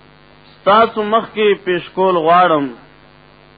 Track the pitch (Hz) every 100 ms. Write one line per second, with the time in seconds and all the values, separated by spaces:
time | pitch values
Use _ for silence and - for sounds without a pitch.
0 | - - - - - - 185 214 226 220
1 | 208 226 - 208 214 196 180 175 - -
2 | 190 180 160 175 180 156 139 113 - _
3 | _ _ _ _ _